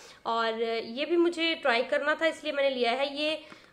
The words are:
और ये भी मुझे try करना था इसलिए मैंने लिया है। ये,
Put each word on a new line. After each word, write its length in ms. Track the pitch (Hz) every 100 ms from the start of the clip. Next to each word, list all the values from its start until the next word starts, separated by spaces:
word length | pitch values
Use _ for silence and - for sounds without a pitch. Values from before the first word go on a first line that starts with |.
| - - -
और 360 | 226 226 220
ये 420 | 226 226 226 240 294
भी 120 | 339
मुझे 380 | 339 330 330 320
try 280 | 277 233
करना 320 | 247 285 294 302
था 100 | 320
इसलिए 280 | 302 302
मैंने 160 | 285 277
लिया 220 | 254 233
है। 260 | 254 285 277
ये, 280 | 302 - - - -